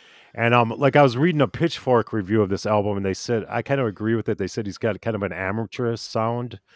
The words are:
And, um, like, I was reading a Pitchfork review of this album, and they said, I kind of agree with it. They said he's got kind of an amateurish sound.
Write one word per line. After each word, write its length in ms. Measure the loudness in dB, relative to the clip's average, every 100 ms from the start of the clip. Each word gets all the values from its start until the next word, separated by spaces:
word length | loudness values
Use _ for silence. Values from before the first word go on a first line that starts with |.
| -20 -20 -16
And, 200 | -2 4
um, 160 | 4 4
like, 260 | 2 2 6
I 60 |
was 160 | 6 4
reading 240 | 0 2
a 60 | 0
Pitchfork 680 | 0 -2 -2 2 2 2
review 260 | -2 0 2
of 80 | 2
this 160 | 0
album, 320 | 2 2 2 -2
and 80 |
they 80 | -2
said, 300 | -2 -2 -4 -2
I 100 | -6
kind 220 | -2 -2
of 40 | -2
agree 280 | -2 -2
with 160 | 0 0
it. 80 | -2
They 80 | -4
said 180 | -4
he's 140 | -6 -4
got 200 | -4 -2
kind 120 | -4
of 80 | -2
an 100 | -4
amateurish 680 | -4 -4 -4 -6 -4 -4 -4
sound. 580 | -4 -2 -2 -2 -6 -12 _